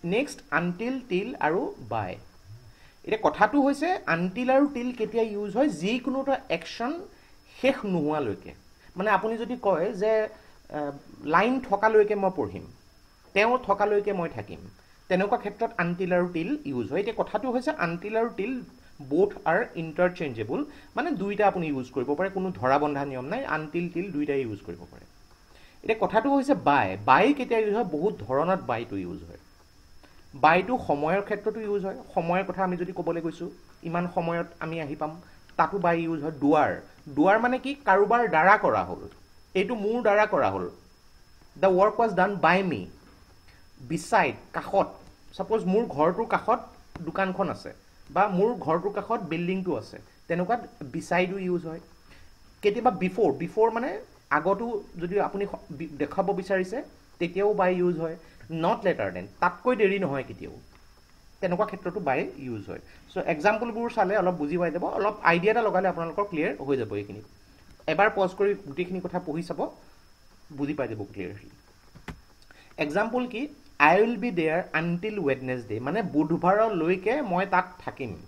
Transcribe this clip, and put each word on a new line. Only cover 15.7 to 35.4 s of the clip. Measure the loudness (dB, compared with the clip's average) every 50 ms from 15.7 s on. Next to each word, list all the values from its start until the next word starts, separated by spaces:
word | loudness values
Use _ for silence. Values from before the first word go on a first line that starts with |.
| -2 -2
আনটিল | -2 -2 0 -2 0 0
আৰু | 2 2 2 0
টিল | -2 -4 -2 -2 -4 -4 -4
ইউজ | -4 -4 -2 -2 -2
হয়। | -2 -2
এতিয়া | -2 -2 -2
কথাটো | -4 -4 -2 -2 -4 -2 0
হৈছে | -2 -2 -2 -2
আনটিল | -2 -2 -2 -4 -4 -6 -6 -4 -2
আৰু | 0 -2 -2
টিল | -2 -6 -6 -4 -6 -8 -10 -14 -20 -20 -20 -20 -18 -18 -8 -2
both | 2 2 2 2 0 -4 0
are | 0 2 2 0 -2 -6
interchangeable, | -8 -8 -6 0 2 2 2 2 -2 -6 -6 -4 -6 -4 -4 -4 -4 -4 -6 -10 -20 -20 -8 _
মানে | -4 -2 -2
দুইটা | -2 -2 -2 -4 0 4 4
আপুনি | 4 4 2 -2
ইউজ | -2 -2 -4 -6 -4 -4
কৰিব | -4 -2 0 0
পাৰে, | 0 -2 -2
কোনো | -2 -4 -4 -4
ধৰা | -4 0 2 4 4 4
বন্ধা | 4 0 -2 -2 -4
নিয়ম | -4 -6 -8 -6
নাই, | -6 -6 -6 -4
আনটিল, | -4 -4 -4 -4 -4 -4 -4 -4 -4
টিল | -4 -6 -6 -4
দুইটাই | -4 -4 -2 0 0 -2
ইউজ | -2 -4 -6 -10 -10
কৰিব | -14 -14 -14
পাৰে। | -14 -20 -20 -20 -20 -20 _ -20 -20 _ -20 _ _ _ -20 -20 -20 -20 _ -12
এতিয়া | -4 -4 0 0
কথাটো | 0 2 2 2 4 4
হৈছে | 2 2 4 2 2
বাই। | 4 4 4 4 4 4 2 -2 -2 4
বাই | 6 6 6 8 4
কেতিয়া | 2 0 0 -2 0 0
ইউজ | 0 0 0
হয়? | 0 -2
বহুত | -2 -2 -2 -2 -2 -2 -4 -6 -2
ধৰণত | 0 0 2 2 0 -2 -2
বাইটো | -4 -4 -4 -4 -6 -6
ইউজ | -8 -6 -8 -10 -12
হয়। | -14 -16 -20 -20 -20 -20 _ _ _ _ _ -20 _ -20 -20 -20 -20 -20 -20 -20 -20 -20 -4
বাইটো | 4 6 6 6 6 2 0 -4 -4 0
সময়ৰ | -2 0 0 2 0 0 0
ক্ষেত্ৰতো | 0 -2 -6 -2 -2 -4 -4 -4
ইউজ | -4 -4 -4 -2 -2
হয়। | -4 -6 -8 -14 -4 -4
সময়ৰ | -2 0 2 0 0 0
কথা | -2 -2 -2 0
আমি | -2 0
যদি | -2 -4 -6
ক'বলৈ | -6 -4 -4 -2 -2 -2
গৈছোঁ, | -4 -6 -8 -6 -12 -12 -12 -16 -20 -20 -20 -12
ইমান | -10 -4 -4 -2 -4 -2 -2
সময়ত | -2 -2 0 -2 -2 -4 -6 -8 -10
আমি | -8 -6 -6 -6
আহি | -6 -8 -6
পাম, | -6 -6 -8 -8 -12 -18 -20 -20 -20